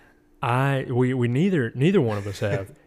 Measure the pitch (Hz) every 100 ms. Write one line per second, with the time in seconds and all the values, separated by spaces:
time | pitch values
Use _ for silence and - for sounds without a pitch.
0 | - _ _ - 123 123 139 135 - 123
1 | 127 131 120 127 196 175 117 123 151 196
2 | 120 104 101 98 107 101 95 -